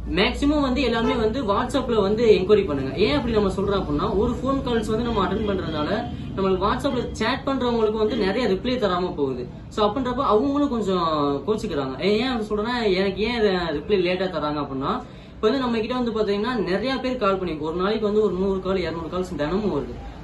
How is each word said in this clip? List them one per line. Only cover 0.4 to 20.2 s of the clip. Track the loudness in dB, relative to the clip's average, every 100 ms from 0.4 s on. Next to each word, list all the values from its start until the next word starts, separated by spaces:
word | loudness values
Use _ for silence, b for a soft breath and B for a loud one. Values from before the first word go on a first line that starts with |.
| 2 2
வந்து | 2 2
எல்லாமே | 0 2 0
வந்து | 2 0 0
WhatsApp-ல | 0 0 0 -2 2 2
வந்து | 2 4 6
என்கொயரி | 6 6 4 4
பண்ணுங்க. | -2 -2 0
ஏன் | 2 2
அப்படி | 2
நம்ம | 2 2 0
சொல்றோம் | 0 0
அப்படின்னா, | 0 -2 0 2
ஒரு | 0
ஃபோன் | 0 -2 -2
கால்ஸ் | 0 -2 0
வந்து | -2 0
நம்ம | 0 0
அட்டெண்ட் | 0 0
பண்றதுனால, | -2 -2 -4 -2 -2 -4 B B -2
நம்மளுக்கு | 0 2 0
WhatsApp-ல | 0 0 -2 -4
சேட் | -2 -2 -2 -2
பண்றவங்களுக்கு | 0 0 2 2 2
வந்து | 0 2
நிறைய | 0 0 0
ரிப்ளை | 0 0 0
தராம | 0 0 -2
போகுது. | -2 -2 -2 -8 B B
So, | 0
அப்படின்றப்ப | 0 2 -2 0 2
அவங்களும் | 4 4 2 0
கொஞ்சம் | 0 0 0 0 0 0 0 -2
கோச்சிக்கிறாங்க. | -2 -2 -4 -4 -2
ஏன், | 0 2
ஏன் | 0
அப்படி | -2 -2
சொல்றேன்னா, | -2 -2 0 2
எனக்கு | 2 0 0
ஏன் | -2 2
இதை | 2
ரிப்ளை | 2 0 -4 0 2 2
லேட்டா | 0 -2
தராங்க | -2 -2 -2
அப்படின்னா, | -4 -4 -2 -4 B B B
இப்ப | B 2
வந்து | 2
நம்ம | 0 0
கிட்ட | -2
வந்து | -2 -2
பாத்தீங்கன்னா, | 0 0 0 0
நிறைய | -2 0 0 0 -2
பேர் | -2 0
கால் | 0 0
பண்ணி, | -2 -4
ஒரு | -4 -2
நாளைக்கு | 0 0 2
வந்து | 2
ஒரு | 2
நூறு | 2 0 0
கால், | -2 -2
இருநூறு | -2 -4 -6
கால்ஸ் | -4 -4 -4
தினமும் | -2 0 0 -2
வருது. | -4 -10 B B